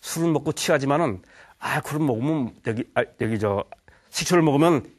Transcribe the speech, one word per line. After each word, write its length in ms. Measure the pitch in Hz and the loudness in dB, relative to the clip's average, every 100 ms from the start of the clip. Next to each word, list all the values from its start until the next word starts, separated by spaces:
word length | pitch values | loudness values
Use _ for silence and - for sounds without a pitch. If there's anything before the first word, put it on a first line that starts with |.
술은 320 | - 165 170 | -10 -2 0
먹고 200 | 151 147 | 0 -2
취하지만은, 680 | - - 151 135 143 156 92 - - - _ | -4 0 2 2 2 0 -4 -12 -20 -20 _
아, 220 | - 143 | -4 -4
그럼 260 | - 151 151 | -4 -2 0
먹으면 480 | 113 139 160 120 - 123 | 0 0 -2 -4 -6 -6
여기, 180 | 110 - | -6 -4
아, 100 | - 120 - | -2 -4 -4
여기 180 | 113 110 | -4 -2
저 260 | 104 101 - - - - _ | 0 -2 -4 -14 -20 -20 _
식초를 320 | - - 175 | -8 2 4
먹으면 420 | 160 139 165 147 - | 4 4 4 2 -2